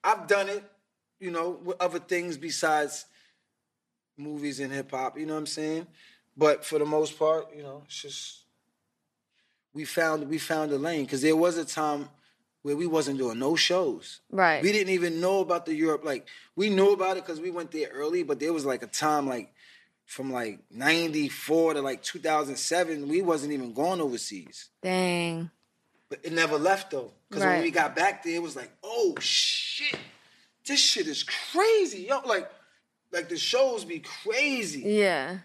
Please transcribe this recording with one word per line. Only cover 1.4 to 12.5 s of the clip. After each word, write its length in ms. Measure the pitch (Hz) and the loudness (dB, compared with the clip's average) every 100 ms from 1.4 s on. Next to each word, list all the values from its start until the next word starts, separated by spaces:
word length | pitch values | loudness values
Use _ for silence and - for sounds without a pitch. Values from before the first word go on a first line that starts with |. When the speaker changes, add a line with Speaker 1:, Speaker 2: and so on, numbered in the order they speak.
| 170 | -4
Speaker 1:
with 260 | 175 175 180 | -4 -8 -2
other 200 | 180 170 | -2 -2
things 360 | - 180 175 147 | -2 -2 -2 -8
besides 680 | 160 - 160 151 147 - - _ _ _ _ _ _ _ _ _ _ - | -6 -2 2 2 0 -6 -16 _ _ _ _ _ _ _ _ _ _ -14
movies 420 | 147 147 147 131 | -10 -6 -6 -4
and 120 | 135 | -6
hip 180 | 139 135 | -6 -4
hop, 260 | 135 131 143 | -4 -4 -4
you 80 | 156 | -6
know 80 | |
what 60 | 156 | -4
I'm 60 | 151 | -6
saying? 400 | - 156 160 175 _ - _ _ - | -4 -4 -4 -6 _ -20 _ _ 4
But 280 | 151 147 | 6 6
for 140 | - 151 | 0 0
the 60 | 147 | 2
most 300 | 151 156 - | 2 0 2
part, 360 | 156 160 - | 2 2 -2
you 80 | 151 | -14
know, 200 | 139 139 147 | -16 -16 -16
it's 160 | - | -14
just, 360 | 147 135 - - _ _ _ _ _ _ _ _ _ _ _ _ _ | -12 -12 -14 -16 _ _ _ _ _ _ _ _ _ _ _ _ _
we 120 | 143 | -12
found, 440 | 151 - 160 156 139 | -4 2 2 2 -2
we 100 | 156 | -4
found 340 | - 160 151 | -2 -2 0
a 60 | 143 | 0
lane, 280 | 151 165 131 | 0 -2 -2
'cause 160 | 135 | 2
there 140 | 151 160 | 4 6
was 200 | 175 165 | 4 2
a 60 | |
time 440 | 147 - 151 147 139 _ _ _ _ | -4 -2 0 -2 -6 _ _ _ _